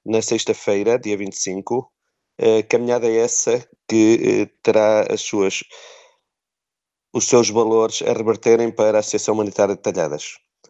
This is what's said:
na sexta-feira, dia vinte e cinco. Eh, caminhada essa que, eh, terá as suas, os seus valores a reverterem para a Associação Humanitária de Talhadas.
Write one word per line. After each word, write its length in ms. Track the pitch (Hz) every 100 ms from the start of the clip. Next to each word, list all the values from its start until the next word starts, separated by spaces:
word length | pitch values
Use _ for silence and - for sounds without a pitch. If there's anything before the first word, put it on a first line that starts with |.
| -
na 160 | 110
sexta-feira, 760 | 110 113 - 107 - 101 104 123
dia 200 | 110 101
vinte 160 | 98
e 60 | -
cinco. 520 | - 95 95 120 - _ _ _ _ -
Eh, 240 | 113 110
caminhada 480 | 107 120 120 120 117
essa 580 | 113 117 - - 123 - _ -
que, 340 | 113 110 117
eh, 280 | - 104 104 _
terá 500 | - 110 107 107 98
as 80 | 107
suas, 400 | - 104 95 - - - - - _ _ _ _ _ _ _ _ _ _ _
os 140 | 127 -
seus 240 | 123 107
valores 500 | 107 110 113 113 -
a 120 | -
reverterem 560 | 117 110 107 117 117 117
para 260 | - 107 107
a 40 |
Associação 340 | 104 104 -
Humanitária 400 | 107 104 95 101
de 80 | 98
Talhadas. 560 | 107 90 78 73 - - _ _